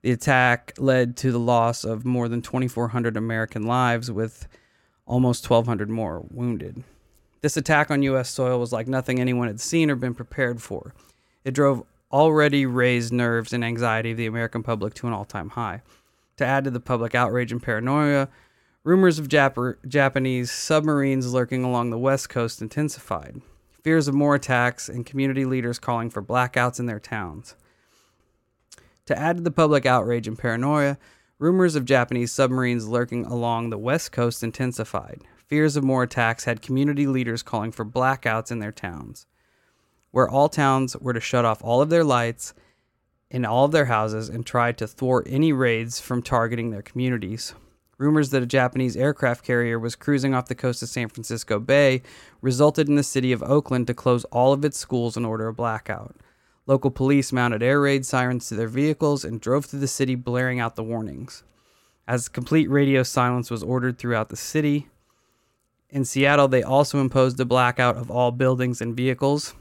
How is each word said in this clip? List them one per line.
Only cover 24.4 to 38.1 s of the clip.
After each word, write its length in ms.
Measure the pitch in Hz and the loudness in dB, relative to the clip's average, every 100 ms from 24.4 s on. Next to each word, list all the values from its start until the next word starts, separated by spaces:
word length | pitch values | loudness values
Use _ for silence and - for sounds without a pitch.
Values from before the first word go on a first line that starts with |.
| - 127 123 120 - | 2 0 0 -2 -10
and 160 | 127 | -10
community 400 | 120 135 135 131 | -8 -2 -2 0
leaders 340 | 131 131 120 120 | -2 -2 -4 -6
calling 300 | - 117 113 | -4 -4 -4
for 140 | 113 | -8
blackouts 580 | 98 123 123 127 123 123 | -4 0 0 0 -2 -2
in 60 | 120 | -6
their 120 | 107 | -6
towns. 580 | - 110 90 95 - - _ _ _ _ _ _ _ _ _ _ _ - _ _ | -8 -10 -10 -12 -18 -20 _ _ _ _ _ _ _ _ _ _ _ -20 _ _
To 140 | - - | -6 -2
add 180 | 156 175 | 0 0
to 60 | |
the 80 | 170 | -2
public 340 | 147 156 147 | 2 4 4
outrage 420 | 131 123 104 120 110 | 4 2 2 -2 -4
and 120 | 110 | -6
paranoia, 580 | 123 117 131 151 143 135 _ _ _ _ | -4 -2 0 0 0 -2 _ _ _ _
rumors 380 | 156 185 180 151 | 2 4 4 2
of 80 | |
Japanese 480 | 127 135 120 123 120 | 2 2 4 0 -2
submarines 560 | - 135 131 123 120 110 | 2 2 2 0 0 -2
lurking 380 | 120 120 120 120 | -2 -2 -4 -4
along 420 | 120 117 117 117 | -4 -2 -2 -4
the 80 | 107 | -4
West 360 | 110 156 - | -2 -2 -2
Coast 300 | - 120 - | -2 -2 -2
intensified. 800 | 117 - 127 123 110 95 - - - _ _ | -6 -4 -4 -4 -6 -6 -8 -18 -20 _ _
Fears 300 | 147 156 147 | 2 4 4
of 80 | |
more 180 | 135 131 | 2 2
attacks 420 | 123 - 113 117 | 2 0 0 0
had 180 | - 120 | -4 -4
community 440 | - 131 143 143 143 | -2 0 0 0 0
leaders 360 | 131 120 117 | 0 -2 -6
calling 280 | - 113 110 | -6 -6 -6
for 140 | - | -8
blackouts 640 | 107 123 127 | -6 -2 0